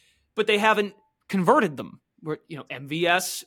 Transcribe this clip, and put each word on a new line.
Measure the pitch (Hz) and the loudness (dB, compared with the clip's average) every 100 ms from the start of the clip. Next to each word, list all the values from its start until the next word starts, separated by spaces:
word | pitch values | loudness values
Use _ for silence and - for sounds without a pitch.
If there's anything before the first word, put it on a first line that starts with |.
| _ _ _ - | _ _ _ -4
but | 208 | 0
they | 208 | 2
haven't | 220 208 202 - _ _ - | 2 2 0 -6 _ _ -6
converted | 196 175 294 190 127 | 0 4 4 4 -2
them. | 95 - _ _ | -12 -16 _ _
We're, | 156 156 - | -10 -10 -10
you | 143 | -14
know, | - | -12
M | 131 139 | -14 -8
V | 160 170 | -2 2
S, | 180 185 - | 2 0 -10